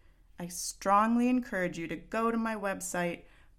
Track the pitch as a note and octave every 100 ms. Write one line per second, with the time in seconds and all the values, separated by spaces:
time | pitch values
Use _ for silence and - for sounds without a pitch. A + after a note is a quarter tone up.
0 | - - - - F3 F3+ - - G3 G3+
1 | A3+ A#3 A#3+ B3+ A#3+ F#3+ F3+ E3 E3 E3
2 | - A3 A3+ A#3 A3+ A3 G3 F#3+ - F3+
3 | F3 E3+ - - -